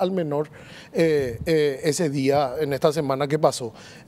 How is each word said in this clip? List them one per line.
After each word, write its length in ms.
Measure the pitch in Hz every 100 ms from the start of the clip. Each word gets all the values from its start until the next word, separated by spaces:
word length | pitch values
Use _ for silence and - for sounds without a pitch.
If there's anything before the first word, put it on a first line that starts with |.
al 120 | 185
menor, 360 | 190 156 143 156 - - - -
eh, 440 | - 160 151 127 113
eh, 360 | - 160 147 131
ese 240 | 156 139 160
día, 460 | 143 135 143 135 139
en 140 | 143
esta 180 | 135 160
semana 380 | 151 139 135 143
que 100 | 156
pasó. 360 | 156 - 117 - - -